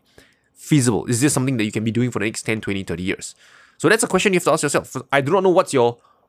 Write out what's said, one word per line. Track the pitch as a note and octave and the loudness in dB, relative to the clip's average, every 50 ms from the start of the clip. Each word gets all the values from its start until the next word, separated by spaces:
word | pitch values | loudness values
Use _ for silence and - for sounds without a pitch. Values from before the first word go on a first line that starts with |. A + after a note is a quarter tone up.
| _ _ _ _ _ _ _ _ _ _ _ | _ _ _ _ _ _ _ _ _ _ _
feasible. | - - - D#3+ D3 A#2+ B2 G#2+ E2+ - - | -20 -2 2 2 4 4 4 2 0 0 -2
Is | B2 A2+ | -2 0
this | C3+ D3+ - | 0 0 0
something | C3+ B2+ C3+ C3+ A2+ | 0 -2 -2 -2 -2
that | G#2 | -2
you | G#2+ - | -4 -4
can | A2+ G#2+ | -4 -4
be | A#2 | -2
doing | G#2+ A#2 B2 B2 | -2 -2 -2 -2
for | A2+ G#2+ | -2 -4
the | G2 | -4
next | A2+ A2 - - | -4 -6 -6 -6
ten, | - A2 A2 | -6 -6 -6
twenty, | - - G2 G2 F#2+ | -4 -6 -6 -6 -6
thirty | - F2+ E2 F2+ | -6 -8 -6 -4
years? | F#2 - - - - - _ _ _ - - _ _ _ - | -6 -6 -6 -8 -14 -18 _ _ _ -20 -20 _ _ _ 0
So | - D#3 | 2 4
that's | G#3 A3 - | 4 2 2
a | - | 0
question | - F#3 - G#3+ | 0 0 2 2
you | F#3 F3 | 0 2
have | - | 2
to | D#3 | 0
ask | C#3+ D#3+ - | 0 0 0
yourself. | C#3+ - E3 - - - C3 B2 _ | -2 -2 -2 -4 -6 -10 -14 -6 _
I | - C#3+ | 0 0
do | C3+ C3+ F3 | 2 2 2
not | G3 F#3 | 2 2
know | F#3+ | 2
what's | F3 F3+ F3 - - | 2 2 2 2 2
your | C3 A#2+ A#2+ A#2 - _ _ _ _ _ | 2 2 2 0 -4 _ _ _ _ _